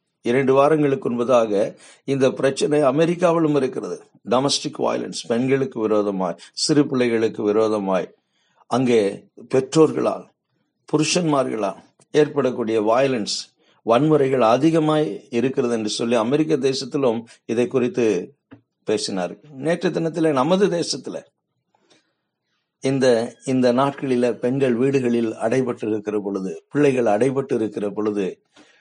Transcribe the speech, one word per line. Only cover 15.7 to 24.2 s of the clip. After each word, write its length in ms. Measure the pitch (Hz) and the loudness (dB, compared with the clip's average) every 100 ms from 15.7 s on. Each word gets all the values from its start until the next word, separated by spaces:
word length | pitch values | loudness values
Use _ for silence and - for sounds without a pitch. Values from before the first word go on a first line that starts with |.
என்று 160 | 117 107 | -2 -4
சொல்லி 260 | - 117 120 | -4 0 0
அமெரிக்க 420 | 113 147 156 147 | 0 0 0 0
தேசத்திலும் 680 | 135 135 127 147 135 113 113 - - | 0 -2 -4 -2 0 -2 -6 -16 -4
இதை 220 | 117 120 | -2 0
குறித்து 680 | 131 120 120 113 90 95 _ _ - _ _ - | 0 -2 0 0 0 -4 _ _ -20 _ _ -4
பேசினார்கள். 640 | 107 - 95 90 - - | -4 -4 -6 -6 -8 -18
நேற்று 400 | 131 143 170 180 | -8 -4 -2 -2
தினத்திலே 420 | 165 165 160 160 | -2 -4 -2 0
நமது 360 | 135 143 185 196 | 0 2 2 2
தேசத்துல 560 | 170 156 - - 82 - _ _ _ _ _ _ _ _ _ _ _ _ _ _ _ | 0 -4 -8 -10 -12 -14 _ _ _ _ _ _ _ _ _ _ _ _ _ _ _
இந்த, 560 | 135 135 131 117 120 - - | -2 2 4 4 0 -8 -2
இந்த 280 | 131 123 | 2 2
நாட்களில 580 | 120 139 139 139 123 | 2 0 -2 -2 0